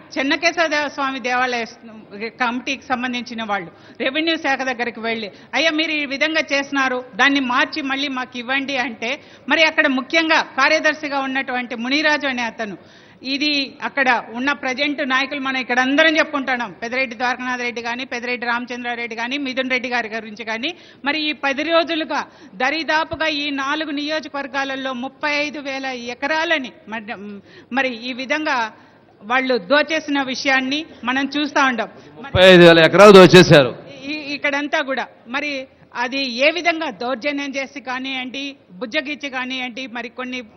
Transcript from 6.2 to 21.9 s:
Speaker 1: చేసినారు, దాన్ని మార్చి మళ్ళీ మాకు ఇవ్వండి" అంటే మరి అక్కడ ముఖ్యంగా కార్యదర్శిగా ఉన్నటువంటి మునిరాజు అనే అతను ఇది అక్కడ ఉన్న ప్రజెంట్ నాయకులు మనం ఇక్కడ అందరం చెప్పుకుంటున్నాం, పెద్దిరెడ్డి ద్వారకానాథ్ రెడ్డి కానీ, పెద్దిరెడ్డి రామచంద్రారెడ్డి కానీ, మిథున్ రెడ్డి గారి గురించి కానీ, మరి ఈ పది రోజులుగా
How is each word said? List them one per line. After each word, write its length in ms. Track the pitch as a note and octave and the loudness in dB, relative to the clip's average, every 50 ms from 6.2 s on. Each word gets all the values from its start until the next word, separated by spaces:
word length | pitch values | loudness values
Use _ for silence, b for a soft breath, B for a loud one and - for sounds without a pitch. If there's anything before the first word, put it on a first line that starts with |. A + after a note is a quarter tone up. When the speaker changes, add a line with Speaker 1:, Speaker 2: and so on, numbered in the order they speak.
| D4+ D#4 D#4+ D#4+ D4+ D#4 C#4 | -2 0 0 -2 -2 0 -2
Speaker 1:
చేసినారు, 500 | C#4 C#4 C#4 C#4 C#4 C4 C4 B3+ B3 - - F#3+ | -2 -2 -2 -2 -2 0 0 -2 -4 -6 -8 0
దాన్ని 240 | G3+ C4 C#4 C#4 C#4+ | 2 2 4 4 2
మార్చి 420 | C4 A#3+ B3 C4+ D4+ D4+ - D#4 | 0 0 0 0 0 -2 -4 -6
మళ్ళీ 260 | C#4 C4+ C4+ C#4 C#4+ | -6 -6 -4 -4 -4
మాకు 300 | C#4+ C4 B3+ B3+ B3 - | -4 -4 -6 -8 -8 -10
ఇవ్వండి" 400 | B3 A#3 A#3+ C4+ C#4 C4+ C4 C#4 | -10 -6 -4 -4 -4 -4 -4 -4
అంటే 440 | B3 A#3+ A#3+ A3 - A3+ A#3+ C#4 b b b b b b B3+ | -4 -4 -6 -8 -8 -6 -6 -6 b b b b b b -2
మరి 140 | D4+ E4 D#4+ | 2 2 2
అక్కడ 240 | D#4 D#4 D#4+ D#4 | 2 4 2 2
ముఖ్యంగా 540 | C#4+ B3+ C4 B3+ - E4 E4 D#4+ D#4+ D#4+ B3+ | 2 0 -2 -4 0 0 0 2 2 2 2
కార్యదర్శిగా 800 | F#3 - - C4 C4+ D4+ D#4 D#4+ C#4 D#4 D4 D4+ D4+ C#4 C#4 C#4 | 0 0 0 0 2 2 2 2 2 0 0 -2 -6 -4 -4 -4
ఉన్నటువంటి 560 | C4+ C4 C4 C4+ C4 C4+ B3 B3 A#3+ A3+ C4 | -4 -2 -4 -4 -4 -4 -4 -6 -6 -6 -8
మునిరాజు 520 | A3+ A#3 B3+ C#4 D4+ D#4 D4+ D4+ C#4+ D4 | -8 -4 -2 -2 0 2 0 0 0 -2
అనే 140 | C4+ B3 B3 A#3 | -4 -4 -4 -6
అతను 340 | A3+ A3+ A#3 A3 G#3 F3 - b b b b b b b b - | -6 -6 -8 -8 -10 -10 -14 b b b b b b b b -8
ఇది 500 | C4 C#4 C4 D4+ D4+ D4 C#4 C4+ A3+ - - G#3+ | -6 -4 -2 -2 0 0 -2 -2 -4 -8 -10 -10
అక్కడ 400 | A#3 - C#4+ C4 C4 A#3+ G#3 - A3 A3 | -6 -4 0 2 2 2 0 -2 -6 -8
ఉన్న 180 | A#3+ C4 C#4+ | -4 -2 -2
ప్రజెంట్ 580 | C#4+ C#4+ C#4 C4 B3+ C4 C#4+ D4 C#4+ D#4+ D4 B3+ | -4 -2 -4 -6 -4 -2 -2 -2 -2 -4 -2 0
నాయకులు 300 | C4 C4 C#4 C4+ D4 C#4+ | 0 -2 -2 -2 -6 -6
మనం 180 | C4 C4+ B3+ | -6 -4 -4
ఇక్కడ 220 | B3+ A#3+ B3+ A#3+ B3+ | -4 -4 0 0 0
అందరం 380 | B3+ C4 C#4+ D4+ D#4+ D#4+ D#4 | 2 2 2 4 4 4 4
చెప్పుకుంటున్నాం, 540 | D#4+ D4 D4+ D4 C#4 B3 C4 B3+ B3 A#3 G3 E3 - | 2 0 0 -4 -6 -4 -4 -4 -4 -4 -8 -10 -10
పెద్దిరెడ్డి 360 | A#3 A#3 B3 C4 C4+ A#3 A#3+ | -10 -6 -4 -4 -4 -4 -4
ద్వారకానాథ్ 440 | A3 B3 B3 B3+ B3 B3+ B3+ B3 B3 | -4 -4 -4 -2 -4 -4 -6 -6 -4
రెడ్డి 200 | A#3+ A#3+ A3 A#3 | -6 -6 -6 -6
కానీ, 240 | A#3 A#3 A#3+ B3 C4 | -8 -6 -8 -8 -8
పెద్దిరెడ్డి 400 | - B3+ A#3 A#3 A#3+ B3 A3+ A#3+ | -8 -8 -8 -6 -6 -6 -4 -2
రామచంద్రారెడ్డి 720 | A#3+ A#3 A#3+ B3 - B3 A#3+ B3 A#3+ A#3+ A#3 A#3+ A3+ A3+ | -4 -4 -4 -4 -8 -10 -8 -6 -6 -6 -6 -8 -8 -6
కానీ, 220 | A3+ A#3 B3 C#4 | -8 -6 -6 -6
మిథున్ 320 | D4 C#4 B3+ B3+ C4 B3+ B3+ | -6 -6 -4 -4 -4 -4 -2
రెడ్డి 200 | B3+ B3 A#3+ B3 | -2 -4 -2 -2
గారి 200 | A#3+ A#3 A3+ G#3 A3 | -4 -4 -4 -4 -8
గురించి 300 | A3+ G#3+ A3+ G#3+ A3 A3 | -10 -10 -12 -14 -12 -8
కానీ, 300 | A3 A3 A3+ B3+ E4 F4 b b b b b - | -8 -6 -6 -6 -8 -8 b b b b b -4
మరి 240 | C#4 D4+ D#4 D4+ D4+ | -2 -2 0 -2 -4
ఈ 40 | D4 | -4
పది 300 | - - C#4 C4 C#4 D4+ | -2 -4 -4 -2 -2 -2
రోజులుగా 640 | E4 E4 E4 E4+ - | 0 2 0 2 0